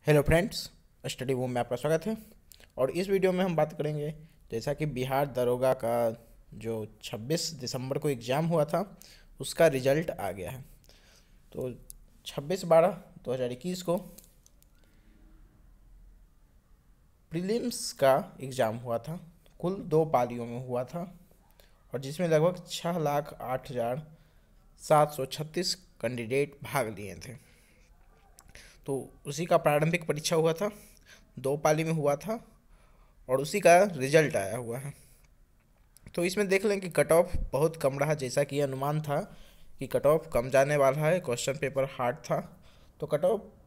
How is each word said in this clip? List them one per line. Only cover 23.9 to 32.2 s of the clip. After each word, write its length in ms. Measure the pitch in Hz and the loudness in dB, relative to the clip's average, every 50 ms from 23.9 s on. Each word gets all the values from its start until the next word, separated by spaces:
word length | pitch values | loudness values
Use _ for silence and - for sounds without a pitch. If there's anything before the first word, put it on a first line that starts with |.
| 127 156 - - - _ - _ _ - _ _ _ _ _ - _ | -4 -6 -8 -14 -20 _ -20 _ _ -20 _ _ _ _ _ -20 _
सात 340 | - - - 160 147 151 151 | -18 2 4 6 6 6 4
सौ 140 | 151 - 135 | 2 -8 -8
छत्तीस 500 | - - - 151 156 - 175 180 - - | -8 -6 -8 -8 -6 -4 -4 -2 -2 -4
कैंडिडेट 840 | - - - - - - 117 127 120 117 107 127 139 143 - - - 131 | -6 -8 -20 -12 -6 -4 -4 -4 -4 -4 -2 0 0 0 -2 -4 -14 -12
भाग 320 | 110 131 143 123 110 104 | -4 -2 -2 -2 -2 -6
लिए 200 | 92 104 95 87 | -10 -12 -12 -14
थे। 360 | - - - 123 - - - - _ _ _ _ _ - _ - _ - - _ _ _ _ - - - - - - - - - - - | -14 -16 -16 -16 -18 -20 -20 -20 _ _ _ _ _ -20 _ -20 _ -20 -20 _ _ _ _ -20 -20 -20 -20 -20 -20 -20 -20 -20 -14 -8
तो 260 | - 139 131 123 - - - _ | -6 -6 -6 -6 -12 -18 -14 _
उसी 200 | 143 143 147 180 | -10 -6 -6 0
का 120 | 170 175 | 2 2
प्रारंभिक 500 | 165 165 156 147 147 156 165 170 170 165 | 4 4 4 4 4 2 2 0 -2 -2
परीक्षा 280 | - 151 151 - - 175 | -4 -4 -2 -2 0 2
हुआ 180 | 160 160 165 160 | 2 2 2 0
था, 180 | 165 202 208 - - - - - - - - - - - _ _ - | 0 -4 -6 -6 -8 -20 -20 -20 -20 -20 -20 -20 -20 -20 _ _ -6
दो 180 | 127 131 143 | -2 -2 -2
पाली 260 | 151 156 156 156 156 160 | 2 2 2 2 2 2
में 80 | 160 | 0
हुआ 240 | 160 160 143 143 143 | 0 0 2 0 0
था, 240 | 143 | 0